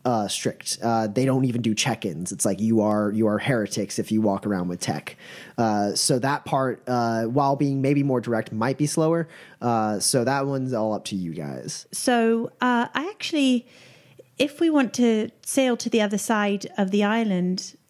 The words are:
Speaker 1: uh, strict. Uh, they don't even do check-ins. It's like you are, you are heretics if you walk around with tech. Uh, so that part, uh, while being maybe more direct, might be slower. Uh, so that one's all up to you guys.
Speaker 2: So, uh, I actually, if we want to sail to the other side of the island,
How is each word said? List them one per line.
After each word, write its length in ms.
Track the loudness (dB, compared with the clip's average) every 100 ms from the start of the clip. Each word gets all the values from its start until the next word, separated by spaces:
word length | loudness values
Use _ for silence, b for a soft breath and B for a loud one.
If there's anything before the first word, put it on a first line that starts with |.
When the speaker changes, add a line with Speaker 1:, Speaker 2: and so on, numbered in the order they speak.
Speaker 1:
uh, 220 | 0 0 0
strict. 520 | -2 -4 -6 -8 -4
Uh, 240 | 0 0 0
they 180 | 0
don't 200 | 2 2
even 180 | 2 0
do 120 | 0
check-ins. 580 | 0 0 -2 -4 -6 -8
It's 120 | -2
like 160 | -2 0
you 200 | 2 4
are, 300 | 4 2 0
you 140 | 2 2
are 100 | 2
heretics 600 | 0 0 -2 -4 -6 -4
if 120 | -2
you 100 | 2
walk 240 | 2 0 -2
around 220 | -2 -2
with 120 | -4
tech. 360 | -4 -6 -8 -16 B B B -2
Uh, 360 | 0 2 0
so 240 | 0 2 2
that 260 | 0 -2
part, 380 | -2 0 0 -4 -2
uh, 360 | 0 0 0
while 300 | 0 2 2 2
being 260 | 0 0
maybe 200 | 2 2
more 180 | 2 0
direct, 320 | 0 -2 -2
might 260 | -2 -2 0
be 80 | 0
slower. 420 | 2 2 2 -2 B B B
Uh, 400 | 0 0 0 0
so 240 | 0 2
that 220 | 2 0 0
one's 260 | -2 -2
all 220 | -2 0
up 100 | -2 -4
to 80 | -6
you 160 | -6
guys. 540 | -6 -8 -8 -10 -12 -12
Speaker 2:
So, 540 | -4 0 2 2 0 -2 -2
uh, 260 | 0 2 0
I 140 | -2 -4
actually, 560 | -6 -4 2 2 2 -2 B B B B B -10 -2
if 200 | -2 2
we 100 | 2
want 240 | 4 2
to 360 | 2 4 4 -2 -8
sail 320 | -4 0 2 0
to 140 | 0
the 100 | 2
other 180 | 2 0
side 480 | 0 2 2 0 -4 -2
of 120 | 0
the 140 | 2
island, 720 | 2 2 0 0 0 -2 -6 -14